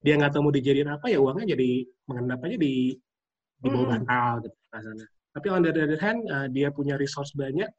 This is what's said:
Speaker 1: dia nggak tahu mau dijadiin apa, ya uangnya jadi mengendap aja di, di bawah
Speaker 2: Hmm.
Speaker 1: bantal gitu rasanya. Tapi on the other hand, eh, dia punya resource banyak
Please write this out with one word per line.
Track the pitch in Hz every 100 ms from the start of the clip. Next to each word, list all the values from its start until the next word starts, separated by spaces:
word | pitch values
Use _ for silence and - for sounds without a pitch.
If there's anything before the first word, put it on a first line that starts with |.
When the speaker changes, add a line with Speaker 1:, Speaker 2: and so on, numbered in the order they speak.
Speaker 1:
dia | 147 151
nggak | 147
tahu | 147 147
mau |
dijadiin | 139 127 139 147
apa, | 147 247
ya | 185
uangnya | 135 151 220
jadi | 135 127 123 127 _ -
mengendap | 127 123 123
aja | 156 233
di, | 151 131 127 127 _ _ _ _ _ _
di | 131
bawah | 127 123
Speaker 2:
Hmm. | 117
Speaker 1:
bantal | - 123 120 117
gitu | 113 - _
rasanya. | 110 107 110 110 _ _
Tapi | - 196
on | 185
the | 170
other | 156 151 151
hand, | 202 233 220
eh, | 143 135
dia | 131 143
punya | 143 143 135
resource | 139 - 143 143
banyak | 139 143 214